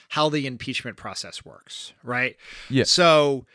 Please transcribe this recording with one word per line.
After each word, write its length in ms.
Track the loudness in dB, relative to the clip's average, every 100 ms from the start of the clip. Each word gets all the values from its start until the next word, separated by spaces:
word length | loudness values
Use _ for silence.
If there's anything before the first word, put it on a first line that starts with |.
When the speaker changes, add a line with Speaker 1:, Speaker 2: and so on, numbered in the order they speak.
| _
Speaker 1:
how 200 | -2 0
the 160 | 0 -4
impeachment 500 | -8 -8 -8 -10 -14
process 480 | -14 -12 -14 -16 -20
works, 480 | -20 _ -18 -18 _
right? 320 | -8 -4 -4 -6 -18 -20 -2
Speaker 2:
Yeah. 140 | 0 2
Speaker 1:
So 600 | 4 6 6 4 -2 -8